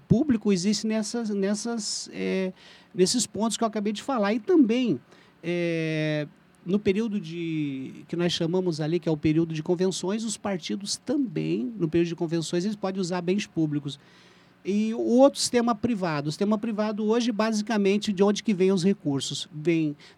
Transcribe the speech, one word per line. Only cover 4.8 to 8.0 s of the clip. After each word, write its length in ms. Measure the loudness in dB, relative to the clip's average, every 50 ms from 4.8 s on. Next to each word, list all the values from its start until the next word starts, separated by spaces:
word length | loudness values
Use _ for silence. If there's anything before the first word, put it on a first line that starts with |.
| 0 0 -2 -2 -4 _ -20 -20 -20 -20 _ _ -6
é, 800 | -4 -2 -2 -2 -2 -2 -2 -2 -2 -2 -2 0 0 0 -2 -4 -6 -10 _ _ _ _ _ -4
no 140 | -2 -2 0
período 400 | 2 2 0 2 0 -2 -4 -6
de, 880 | -6 -6 -8 -6 -6 -4 -2 -2 -2 -4 -4 -6 -8 -10 -12 -16